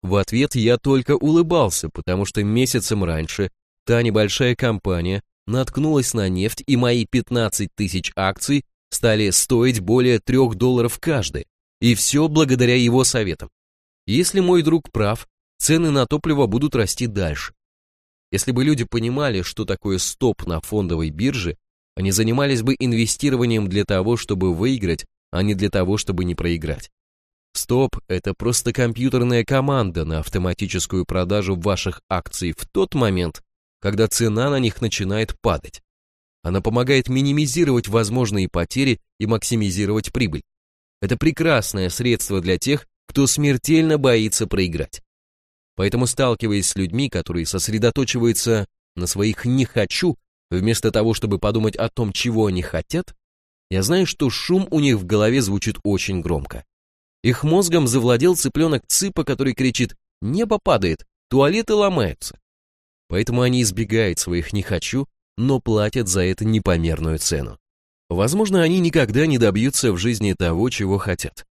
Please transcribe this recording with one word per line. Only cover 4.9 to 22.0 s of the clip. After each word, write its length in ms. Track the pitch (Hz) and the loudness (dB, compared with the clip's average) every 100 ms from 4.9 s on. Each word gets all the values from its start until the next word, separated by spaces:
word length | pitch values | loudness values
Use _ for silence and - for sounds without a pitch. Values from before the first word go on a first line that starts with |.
| 87 87 98 - _ - | -2 -2 -4 -8 _ -4
наткнулась 680 | 123 131 - 156 151 123 | -2 -2 -2 0 2 0
на 140 | 117 98 | 0 0
нефть, 340 | 92 104 - - | 0 -2 -4 0
и 80 | 131 | 2
мои 300 | 123 120 110 | 4 2 0
пятнадцать 640 | 127 - 123 113 - 98 - | -2 0 -2 -2 -2 -6 -4
тысяч 360 | 101 92 - - | -4 -4 -6 -2
акций 500 | 95 98 - 143 - _ _ | -2 -2 -2 -2 -2 _ _
стали 400 | - 117 107 104 | -2 2 2 2
стоить 500 | - - 123 123 117 | 0 2 2 2 0
более 400 | 90 123 127 117 | 2 2 4 2
трёх 360 | - 127 131 95 | 2 2 2 2
долларов 440 | 127 123 117 - | 0 2 0 -2
каждая. 460 | - 143 - - - _ _ _ | -2 -2 -2 -8 -12 _ _ _
И 140 | 117 113 | 2 2
всё 320 | - 143 160 | 2 2 2
благодаря 480 | 151 147 123 123 123 | 2 2 4 4 4
его 280 | 120 123 | 4 4
советам. 460 | 127 123 101 80 80 _ _ _ _ _ - | 2 0 -2 -6 -10 _ _ _ _ _ -2
Если 320 | 117 175 196 | 0 2 2
мой 220 | 180 180 | 4 4
друг 300 | 156 165 - | 4 0 -2
прав, 360 | - 104 110 - _ _ _ | -2 0 -2 -8 _ _ _
цены 320 | - 160 165 | 0 2 4
на 140 | 139 123 | 2 2
топливо 420 | 147 160 143 123 | -2 0 2 2
будут 280 | 110 147 123 | 2 0 0
расти 320 | 101 - 123 | -2 -2 -4
дальше. 460 | 101 87 73 - _ _ _ _ _ _ _ _ | -2 -4 -4 -10 _ _ _ _ _ _ _ _
Если 200 | - - | -4 -2
бы 120 | 123 | 0
люди 200 | 139 147 | 2 0
понимали, 580 | 117 120 113 131 147 98 | 0 -2 -2 -2 -2 -2
что 240 | 87 - 104 | -4 -6 -6
такое 320 | 98 104 95 | -4 -2 -2
стоп 480 | - - 123 101 - | -4 0 0 0 -4
на 160 | 82 | -6
фондовой 480 | - 107 95 82 80 | -2 -2 -2 -2 -2
бирже, 480 | 76 123 123 87 - _ _ _ | -2 -2 -2 -6 -8 _ _ _
они 160 | - | -4